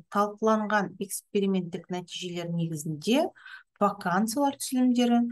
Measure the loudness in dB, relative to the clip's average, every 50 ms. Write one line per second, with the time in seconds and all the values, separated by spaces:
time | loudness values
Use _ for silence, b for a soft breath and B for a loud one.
0 | -8 -4 0 2 2 0 0 0 2 4 4 4 2 2 0 0 0 0 -4 -8
1 | -8 -8 -8 -10 -8 _ 0 0 2 2 2 2 0 -2 -6 -8 -8 -6 -8 -8
2 | -8 -8 -12 -10 -10 -8 -6 -6 -6 -4 -2 -2 -2 -2 -4 -4 -6 -6 -6 -4
3 | 0 2 2 2 2 0 -4 B B B B B B B _ 0 0 0 0 0
4 | -2 0 0 2 2 0 0 0 0 0 -2 -4 -6 -4 0 2 2 4 4 4
5 | 4 4 4 4 2 2